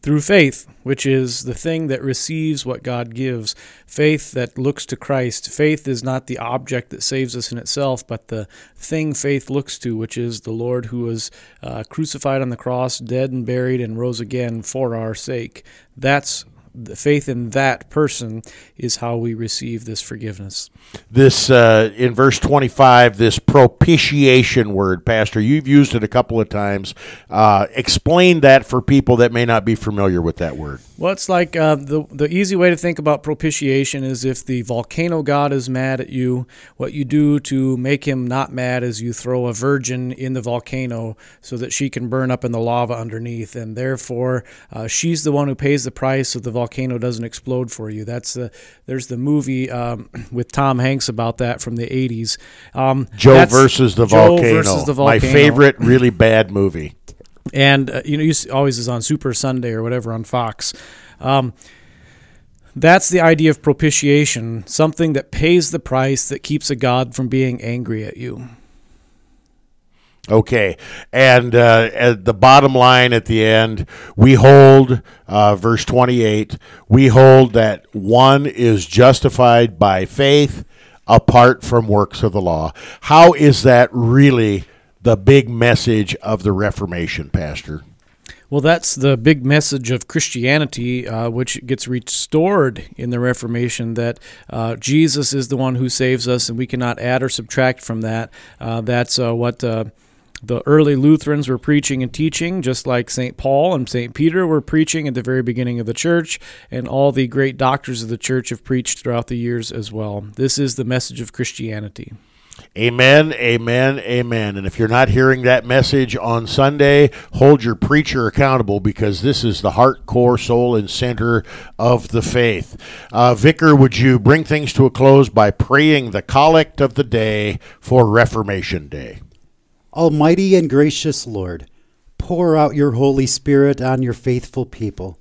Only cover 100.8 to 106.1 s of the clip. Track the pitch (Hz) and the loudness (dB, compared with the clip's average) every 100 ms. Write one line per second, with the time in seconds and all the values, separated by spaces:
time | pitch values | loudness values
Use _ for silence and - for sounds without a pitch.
100.8 | 147 139 147 156 147 147 131 127 - 147 | 4 2 4 2 0 -4 -4 -6 0 -2
101.8 | - 131 127 - 156 - 170 185 131 127 | -2 -6 -6 -4 -4 -4 -6 -4 -4 -6
102.8 | - 123 120 - 127 - 135 139 165 165 | -4 -4 -4 -8 -8 -6 -2 0 0 -2
103.8 | 123 123 120 - 160 175 180 156 - 156 | -4 -6 -8 -2 0 0 0 -2 0 -2
104.8 | 156 165 147 127 120 131 120 120 123 120 | -2 -4 -6 -6 -4 -2 -2 -4 -4 -6
105.8 | 110 117 165 | -6 -6 0